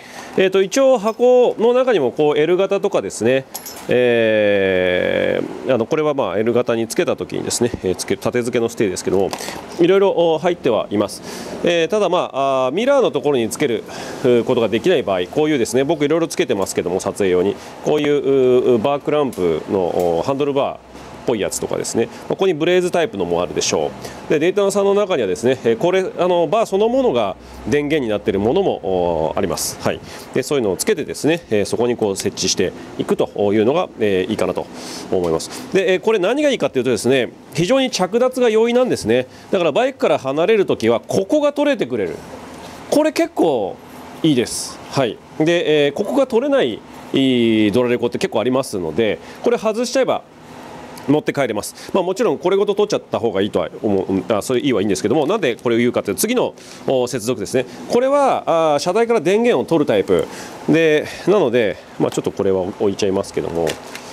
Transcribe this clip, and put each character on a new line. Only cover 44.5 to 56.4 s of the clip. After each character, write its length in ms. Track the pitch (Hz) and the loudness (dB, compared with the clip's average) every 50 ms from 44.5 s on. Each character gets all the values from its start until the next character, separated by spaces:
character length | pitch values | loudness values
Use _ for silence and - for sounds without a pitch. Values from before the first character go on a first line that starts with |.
| - - - - - - - - | -2 -8 -8 -10 -12 -14 -12 -6
は 120 | - 139 131 | -2 0 0
い。 140 | 104 - - - - - - | 0 -2 -8 -14 -10 -4 0
で、 460 | 156 165 170 175 - 151 151 147 143 | 2 2 2 2 2 2 2 4 2
え 20 | 143 | 2
ー、 40 | |
こ 120 | 143 - 208 | 0 -2 -4
こ 120 | - 247 | -2 0
が 100 | 285 262 | 0 0
取 180 | 262 226 226 277 | 2 2 0 2
れ 40 | 294 | 2
な 140 | 277 262 | 2 2
い、 180 | 165 120 98 - - - - - - - | 2 0 -2 -6 -12 -16 -20 -18 -8 -2
い 540 | - 135 135 131 127 120 117 113 110 110 107 104 | 0 2 4 4 4 4 4 4 4 4 4 4
い 40 | |
ド 100 | 95 123 | 4 4
ラ 80 | 123 120 | 2 2
レ 80 | 123 117 | 2 0
コ 80 | 117 | 0
っ 40 | 120 | -2
て 60 | - | -2
結 160 | 113 - - | -2 -4 -2
構 80 | - 113 | 0 0
あ 40 | 107 | 0
り 60 | 127 | 2
ま 140 | 127 135 131 | 0 0 -2
す 140 | - 107 92 | -2 -4 -6
の 160 | 85 80 78 | -6 -4 0
で、 240 | 113 113 104 87 - - - - - | 0 0 0 0 -4 -6 -14 -10 -4
こ 80 | - 233 | -2 0
れ 80 | 233 - | 0 0
外 260 | 202 220 202 233 254 | 0 -2 -2 -2 -4
し 80 | 233 | -2
ち 60 | - 269 | 0 0
ゃ 40 | |
え 20 | 240 | 0
ば 160 | 156 110 - - - - - - - - - - - - - - - - - - | 0 0 -4 -4 -12 -20 -20 -20 -20 -20 -20 -18 -18 -18 -18 -18 -18 -18 -8 0
持 140 | 131 143 151 | 2 2 2
っ 20 | |
て 100 | - - | 2 0
帰 160 | 127 143 135 113 | -2 -2 0 -2
れ 60 | 104 | -2
ま 80 | 101 | -4
す。 280 | - - - - - - - | -6 -8 -10 -14 -10 -2 -2
ま 60 | 196 | 0
あ、 20 | |
も 120 | 170 185 185 | 0 0 0
ち 80 | - | 0
ろ 120 | 240 180 135 | 0 0 0
ん 40 | - | 0
こ 120 | - 180 | 0 0
れ 60 | 196 196 | 2 2
ご 80 | 208 | 2
と 80 | 202 196 | 0 0
取 120 | 214 208 | 0 0
っ 40 | 202 | 0
ち 20 | |
ゃ 60 | 151 123 | 0 -4
っ 20 | |
た 180 | - - 120 101 | -4 -2 -4 -2
方 140 | 107 113 | 0 0
が 80 | 90 95 | 0 0
い 60 | 101 | 0
い 40 | 101 | 2
と 100 | - 92 | 0 0
は 100 | 80 78 - - | -2 -2 -6 -4
思 200 | - 110 98 95 | -2 0 2 0
う、 100 | - - | 0 0
う 40 | 98 95 | -2 -2
ん、 60 | 90 - | 0 0
あ、 140 | 113 98 | 0 0
そ 100 | - - | 0 0
れ 80 | 127 120 | -2 0
い 80 | - 139 | 0 2
い 40 | 113 | 0
は 80 | 95 | 2
い 0 | |
い 20 | 101 | 2
ん 60 | 107 | 0
で 60 | 92 | 0
す 60 | - | 0
け 60 | - 101 | 0 0
ど 60 | 131 | 2
も、 120 | 160 139 | 2 2
な 120 | 156 214 226 | 0 0 0
ん 20 | |
で 160 | 165 127 107 | 0 -2 -2
こ 140 | - - 123 | -2 0 0
れ 60 | 117 | 2
を 20 | 113 | 2
言 100 | 120 120 | 2 2
う 40 | |
か 100 | - 110 | 0 0
と 80 | - 101 | -2 -2
い 20 | |
う 40 | 95 | -2
と、 40 | - | -2
次 140 | - 214 254 | -2 -2 0
の、 180 | 226 | 0